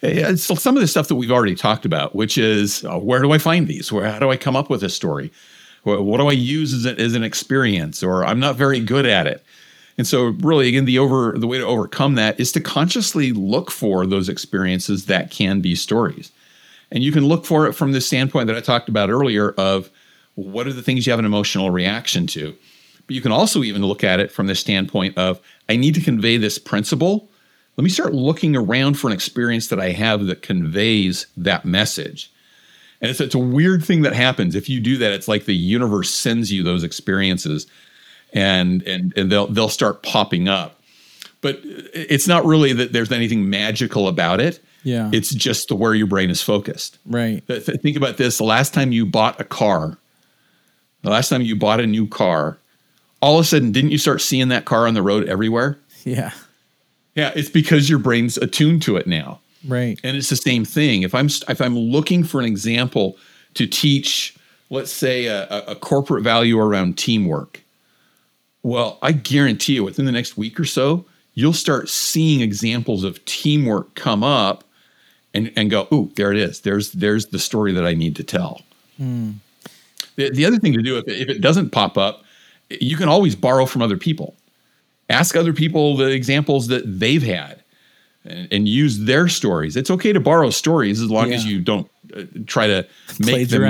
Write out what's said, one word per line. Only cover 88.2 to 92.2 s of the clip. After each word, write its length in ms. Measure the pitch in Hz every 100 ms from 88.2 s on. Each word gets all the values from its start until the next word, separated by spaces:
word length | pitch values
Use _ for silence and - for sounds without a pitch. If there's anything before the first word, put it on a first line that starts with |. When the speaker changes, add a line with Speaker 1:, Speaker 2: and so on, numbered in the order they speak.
Speaker 1:
and, 220 | 85 85 90
and 160 | 101 104
use 300 | 117 147 107
their 260 | 107 131 175
stories. 480 | 156 110 90 160 143
It's 140 | -
okay 220 | 180 220
to 80 | 196
borrow 300 | 143 165 139
stories 500 | - - 160 110 107
as 100 | 113
long 220 | 110 117
as 120 | 120
Speaker 2:
Yeah. 80 | 110
Speaker 1:
you 80 | 98
don't, 260 | 90 107 - _ -
uh, 80 | -